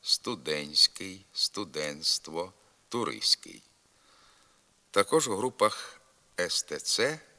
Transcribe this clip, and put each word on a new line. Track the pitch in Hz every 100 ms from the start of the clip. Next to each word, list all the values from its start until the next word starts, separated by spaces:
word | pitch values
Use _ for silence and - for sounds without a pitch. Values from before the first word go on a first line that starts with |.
студеньський, | - - - 117 71 76 73 76 - - 95 92 -
студенство, | - - - 90 71 76 73 78 - - 80 90 - _ _ _
туриський. | 120 113 - - - - - - _ _ _ _ _ - _ _ _ _ _ _
Також | 101 101 160 131
у | 98
групах | 127 - 107 - - - _ _ _
С | - 87 -
Т | - 76
Ц | - - 123 156 -